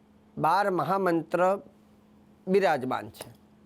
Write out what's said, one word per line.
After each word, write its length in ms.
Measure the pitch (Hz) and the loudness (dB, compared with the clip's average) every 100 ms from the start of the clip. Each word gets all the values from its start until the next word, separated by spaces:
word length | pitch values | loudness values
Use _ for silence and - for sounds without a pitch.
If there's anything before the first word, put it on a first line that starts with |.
| _ _ _ - | _ _ _ -4
બાર 320 | 151 185 202 | 0 2 0
મહામંત્ર 880 | 175 143 196 185 165 156 170 185 196 - - _ _ _ - _ _ - | 0 0 0 0 0 -2 0 2 0 -6 -20 _ _ _ -20 _ _ -2
બિરાજમાન 640 | 190 190 143 127 113 107 | 2 2 0 -2 -6 -8
છે. 200 | - - - _ _ | -16 -20 -20 _ _